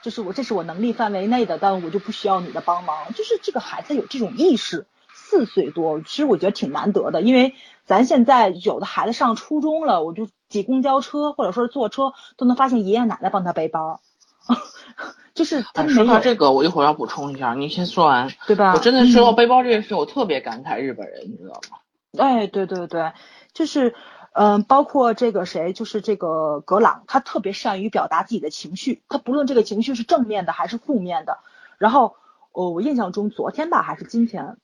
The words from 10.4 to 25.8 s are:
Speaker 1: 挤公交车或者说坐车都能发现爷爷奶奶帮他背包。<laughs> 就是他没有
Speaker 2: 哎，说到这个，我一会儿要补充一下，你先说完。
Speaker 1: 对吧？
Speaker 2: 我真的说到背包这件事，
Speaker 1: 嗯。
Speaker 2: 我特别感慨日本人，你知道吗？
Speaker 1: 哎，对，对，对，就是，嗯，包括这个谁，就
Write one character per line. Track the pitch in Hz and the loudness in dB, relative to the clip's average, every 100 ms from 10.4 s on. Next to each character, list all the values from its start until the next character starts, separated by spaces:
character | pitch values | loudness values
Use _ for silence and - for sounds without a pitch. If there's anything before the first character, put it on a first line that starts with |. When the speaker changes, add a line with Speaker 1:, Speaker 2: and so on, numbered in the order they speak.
| _ | _
Speaker 1:
挤 | 208 | -6
公 | 202 262 | -2 0
交 | 269 269 | 2 0
车 | 269 294 294 | 0 -4 -4
或 | 285 | -2
者 | 247 | -4
说 | 214 240 | -2 -4
坐 | 285 214 | -2 -4
车 | 285 269 - - _ | -2 -4 -4 -20 _
都 | |
能 | 247 247 | 2 4
发 | 262 | 2
现 | 247 | 2
爷 | 190 | 2
爷 | 214 | 2
奶 | 226 185 | 0 -2
奶 | 180 | -2
帮 | 196 | -2
他 | 180 | -2
背 | 175 160 | -2 -2
包。 | 165 160 160 _ _ _ _ _ | -4 -6 -8 _ _ _ _ _
<laughs> | 247 - - - - - - _ | -4 -4 -20 -20 -16 -16 -16 _
就 | - | -4
是 | 330 302 220 | -2 -2 -6
他 | - | -4
没 | 302 | 2
有 | 254 | 4
Speaker 2:
哎， | |
说 | 226 | 6
到 | 220 | 4
这 | 254 226 | 4 2
个， | 143 | 4
我 | 135 | 4
一 | 156 | 2
会 | 170 | 2
儿 | |
要 | 147 | 2
补 | 147 120 | 2 -4
充 | - 143 | -8 -8
一 | 135 | -6
下， | 127 | -6
你 | 123 143 | -4 -6
先 | 170 180 | -6 -4
说 | - 160 | 2 4
完。 | 127 131 - - | 4 0 -8 0
Speaker 1:
对 | |
吧？ | 202 196 | 2 4
Speaker 2:
我 | 185 | 4
真 | 226 | 4
的 | 254 247 | 6 8
说 | 240 | 8
到 | 240 | 8
背 | 226 233 | 6 6
包 | 254 | 6
这 | 247 | 4
件 | 220 | 0
事， | 214 | 0
Speaker 1:
嗯。 | 196 | -4
Speaker 2:
我 | 147 | -4
特 | - 226 | -2 -2
别 | 139 | -2
感 | 120 113 | -4 -12
慨 | 143 110 | -8 -6
日 | 135 | -6
本 | 117 98 | -8 -12
人， | - | -16
你 | 90 95 | -16 -18
知 | 92 | -18
道 | 58 - | -18 -18
吗？ | - _ _ _ - | -20 _ _ _ 0
Speaker 1:
哎， | 269 247 202 | 2 2 0
对， | 196 | -4
对， | 190 185 170 | -4 -6 -6
对， | 170 160 - - - _ | -4 -6 -8 -20 -20 _
就 | - 320 | -6 -2
是， | 294 247 - - - - | 2 0 -2 -20 -20 -10
嗯， | - 208 208 | 2 4 4
包 | 208 269 | 4 2
括 | 285 285 240 | 4 2 2
这 | 226 240 | 2 0
个 | 202 | -2
谁， | 175 185 170 | -4 -4 -6
就 | 196 | -6